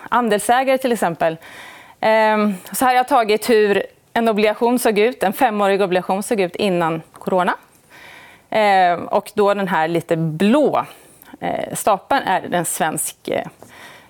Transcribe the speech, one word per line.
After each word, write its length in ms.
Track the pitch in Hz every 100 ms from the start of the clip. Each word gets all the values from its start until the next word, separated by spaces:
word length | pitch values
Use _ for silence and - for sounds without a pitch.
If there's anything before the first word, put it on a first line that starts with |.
| -
andelsägare, 680 | 240 233 208 - 240 269 262
till 140 | 254
exempel. 460 | 220 185 165 165 160 - - - - - -
Ehm, 540 | 220 220 214 214 208 185 -
så 140 | 196 254
här 60 |
har 60 | 247
jag 100 | 247
tagit 420 | 262 220 214 -
hur 340 | 214 208 196 - _ _ 233
en 120 | 226
obligation 500 | 208 214 214 240 247
såg 200 | 233 208
ut, 240 | 220 262
en 100 | 185
femårig 480 | - 247 208 196 196
obligation 420 | 196 180 175 196
såg 160 | - 220
ut 140 | 175 -
innan 460 | 202 175 165 165 -
corona. 420 | - - 190 185 - - _ _ - - - - - _
Ehm, 580 | 220 208 190 180 170 -
och 240 | 208 - 208
då 180 | 202
den 140 | 202 190
här 200 | 170 160
lite 280 | 170 - 165
blå, 680 | 160 156 202 294 240 131 131 - - _ - -
eh, 340 | 175 - - -
stapeln 480 | - 196 - 277 -
är 260 | 175 151 175
en 100 | 165
svensk... 600 | - 160 156 - - -
Eh, 180 | - - - - - - -